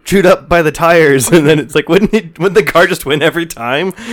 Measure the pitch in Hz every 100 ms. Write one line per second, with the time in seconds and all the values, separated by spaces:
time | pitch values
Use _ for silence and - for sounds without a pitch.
0 | - 196 185 190 - 170 156 147 165 170
1 | 151 135 120 165 147 156 117 151 147 190
2 | 208 214 165 - 185 190 170 165 180 180
3 | 135 147 160 165 165 - 117 139 185 185
4 | 233